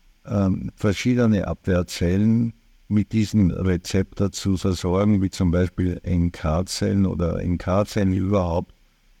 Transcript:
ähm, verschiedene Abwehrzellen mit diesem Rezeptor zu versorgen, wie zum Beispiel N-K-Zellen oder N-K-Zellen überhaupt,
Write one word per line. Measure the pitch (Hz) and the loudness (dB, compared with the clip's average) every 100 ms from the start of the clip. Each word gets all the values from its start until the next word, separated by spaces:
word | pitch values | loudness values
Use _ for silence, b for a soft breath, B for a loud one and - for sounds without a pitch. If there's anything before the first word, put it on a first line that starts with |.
| _ _ - | _ _ -4
ähm, | 104 95 - 104 - | 0 2 0 -4 -2
verschiedene | 107 92 123 123 117 101 87 | -2 0 0 2 2 2 0
Abwehrzellen | 82 - 90 87 - 87 95 107 113 117 - _ _ - | -6 0 0 0 -2 0 2 2 2 0 -6 _ _ -2
mit | 104 98 | 0 0
diesem | 110 104 107 92 | 0 0 4 2
Rezeptor | - 92 87 - 98 98 - 98 | 2 0 -2 0 -2 -2 -2 -4
zu | - 98 92 | -2 -2 -2
versorgen, | 98 90 90 92 104 104 | 0 -2 0 0 2 2
wie | 95 | 0
zum | - 90 | 0 0
Beispiel | 87 90 - 90 87 | 2 0 0 -2 -2
N-K-Zellen | - 90 87 - 78 80 92 - 101 98 95 | -2 0 0 -2 -4 -2 -4 -4 -2 0 0
oder | 90 85 90 | 0 -2 -2
N-K-Zellen | 92 87 - 95 107 110 95 | -4 -4 -2 -2 0 0 0
überhaupt, | 92 98 101 87 85 - - _ _ _ _ | 0 0 0 0 -2 -6 -14 _ _ _ _